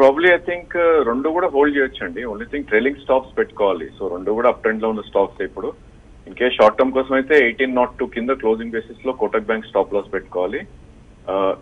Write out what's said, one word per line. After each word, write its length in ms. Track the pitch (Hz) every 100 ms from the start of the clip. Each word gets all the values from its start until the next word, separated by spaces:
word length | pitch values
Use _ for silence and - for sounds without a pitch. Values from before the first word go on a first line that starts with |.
probably 320 | 135 143 180
I 60 | 170
think, 400 | 175 175 170 175
ఆ, 240 | 170 160
రెండు 260 | 120 123 151
కూడా 200 | 170 180
హోల్డ్ 280 | 139 147 143
చేయొచ్చండి. 480 | 131 - 95 85
Only 200 | 120 104
thing 240 | 117 143 139
trailing 280 | 107 131 143
stops 420 | - 131 127 -
పెట్టుకోవాలి. 460 | 107 - 101 87
So 260 | 69 - 95
రెండు 220 | 87 92
కూడా 160 | 110 123
అప్ 140 | 110
ట్రెండ్ 200 | 113 110
లో 60 | 113
ఉన్న 120 | 107
స్టాక్స్ 420 | - 98 98 -
ఇప్పుడు. 300 | 95 95 117 - - - - - -
In 60 |
case 160 | 95 127
short 280 | - 107 -
term 140 | 131
కోసం 220 | 131 131
అయితే 240 | 135 135 151
ఎయిటీన్ 380 | 120 113 131 123
నాట్ 140 | 120 -
టూ 60 | 123
కింద 240 | - 120
closing 400 | 135 110 110 117
basis 360 | 113 - 113 131
లో 60 |
కోటక్ 340 | 127 104 110 107
బ్యాంక్ 200 | 110 110
stop 280 | 98 95
loss 180 | 101 95
పెట్టుకోవాలి. 540 | 95 - 90 90 135 196 - - - - - -
Uh, 240 | 95 95 -